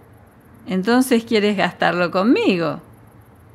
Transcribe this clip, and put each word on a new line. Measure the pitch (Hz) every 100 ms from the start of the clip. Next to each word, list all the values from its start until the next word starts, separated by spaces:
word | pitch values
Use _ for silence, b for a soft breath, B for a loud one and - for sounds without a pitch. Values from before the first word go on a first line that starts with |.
| - - - - - - -
"Entonces | 185 202 254 254 233 226
quieres | 220 208 196
gastarlo | 175 - 175 170 175
conmigo". | 185 214 415 392 180 160 139 - - - - - - -